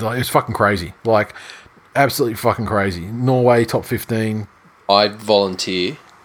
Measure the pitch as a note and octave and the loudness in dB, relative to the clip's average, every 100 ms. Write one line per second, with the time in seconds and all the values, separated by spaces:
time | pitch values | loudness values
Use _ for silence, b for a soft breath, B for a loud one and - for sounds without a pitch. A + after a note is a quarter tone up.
0 | A2 B2 - D3+ A#2+ G#2+ G2+ G2+ F2 - | -6 -4 0 0 0 0 0 0 -4 -6
1 | A2+ G#2+ G#2 - B B B _ _ C3 | 0 0 0 -8 B B B _ _ 0
2 | C#3 - A#2+ G#2+ A2+ G#2 G#2 G#2 G2 F2 | 0 2 -2 0 -2 0 0 0 0 -4
3 | F2+ A#2 B2+ B2+ B2 A#2+ A#2 A#2+ - A2+ | -8 -2 2 4 4 4 2 -2 -4 -6
4 | - A2+ A2 G#2+ G2+ _ _ _ - G2+ | -4 -4 -2 -4 -8 _ _ _ 0 2
5 | G#2 G#2+ G#2+ G2+ G2 F#2 - F#2 F2+ D3+ | 2 -2 2 2 2 -2 -4 -2 -2 -6
6 | - - | -16 -20